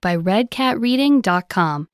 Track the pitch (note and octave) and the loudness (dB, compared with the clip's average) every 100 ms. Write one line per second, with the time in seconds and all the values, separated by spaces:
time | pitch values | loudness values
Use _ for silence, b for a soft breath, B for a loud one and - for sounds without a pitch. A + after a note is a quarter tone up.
0 | F3+ E3+ E3+ G3+ A#3+ - C4 - A#3+ B3+ | -2 -2 0 0 -2 -2 -2 0 0 2
1 | C#4 C#4+ G#3 F3+ F3 - E3 D3 D#3 | 4 4 2 -2 -2 -2 0 -2 -8